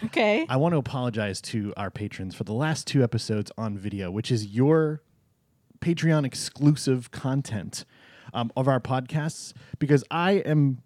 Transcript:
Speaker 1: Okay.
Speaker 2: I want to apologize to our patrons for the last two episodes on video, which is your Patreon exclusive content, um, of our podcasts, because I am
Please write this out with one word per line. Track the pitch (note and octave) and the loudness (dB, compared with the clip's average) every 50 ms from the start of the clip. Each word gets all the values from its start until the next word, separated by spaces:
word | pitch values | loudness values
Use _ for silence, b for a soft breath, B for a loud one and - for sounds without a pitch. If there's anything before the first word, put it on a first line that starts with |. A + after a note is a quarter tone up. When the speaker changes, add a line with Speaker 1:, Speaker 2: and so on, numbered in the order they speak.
| A3 | -10
Speaker 1:
Okay. | A3 - - A3 G#3 G#3 C#4 D#4+ - | -4 0 2 4 4 4 2 2 0
Speaker 2:
I | C3 | 0
want | C3+ D3+ F3 | 2 2 2
to | F3 D3 | 2 0
apologize | A#2+ - C#3 C3+ B2 A#2+ G#2 A2+ G#2 G2+ F#2+ - | 0 -2 -4 -4 -4 -2 -2 -2 -2 -2 -4 -6
to | - - - A2 G2+ G2+ - | -8 -6 -4 -4 -4 -4 -6
our | - G2+ - | -6 -8 -8
patrons | - - G#2 G2+ - - F#2+ F#2+ - | -6 -8 -8 -8 -8 -8 -10 -10 -8
for | - | -8
the | - G#2 G#2+ | -6 -4 -2
last | A#2+ D3+ D#3 D#3 - - - | -2 0 0 -2 -4 -4 0
two | - C#3 B2 | 2 2 4
episodes | A2+ - A2+ - - - G#2+ G2+ - - | 4 2 -4 -2 -2 -2 -2 -4 -6 -8
on | - A2+ G#2+ G2+ F#2+ | -8 -6 -6 -6 -6
video, | F#2+ G#2 G2+ G2 F#2+ F2 | -6 -6 -6 -4 -6 -4
which | F#2 A2 A2+ - | -4 -4 -2 -2
is | B2+ A2 G#2 G2 | -2 -2 -2 -4
your | G#2 A#2 C3+ D3 D#3+ D#3+ D#3 D3+ D#3 D3+ - _ _ _ _ _ _ _ _ _ _ _ _ _ _ _ | 0 2 4 6 6 4 4 2 -2 -6 -10 _ _ _ _ _ _ _ _ _ _ _ _ _ _ _
Patreon | - F3 E3+ - D#3 E3 D#3 D3+ C#3 | -2 -2 0 2 4 4 4 4 2
exclusive | A#2+ - - - - - - D3 D3 D3+ - - C3+ C3 B2+ A#2+ - | 0 -4 -6 -10 -10 -4 4 4 4 4 4 2 0 0 0 -2 -8
content, | - - - C3 C3+ C#3 C3 - A2+ G2+ E2 - - - - B B B B B B B B B | -12 -6 -4 -2 0 -2 -2 -2 -6 -8 -8 -8 -10 -12 -14 B B B B B B B B B
um, | B A#2 A#2+ A2+ - | B -4 -4 -2 -2
of | C3 C3 C#3 | 0 2 2
our | C3+ B2 | 2 2
podcasts, | - - C3 C3 C3 - - D#3 D3+ D#3+ - - - - B B B B B B | 0 -2 -2 -4 -2 -4 -4 -4 -2 -4 -6 -8 -14 -16 B B B B B B
because | D3+ C3+ D3 C3+ - - | 4 6 6 4 4 2
I | D3+ E3 F3 F#3+ | -2 0 2 2
am | G3+ F#3+ - C#3+ D#3 D3+ C#3+ C#3 C3 A#2+ - | 2 2 2 2 4 4 4 4 2 -2 -8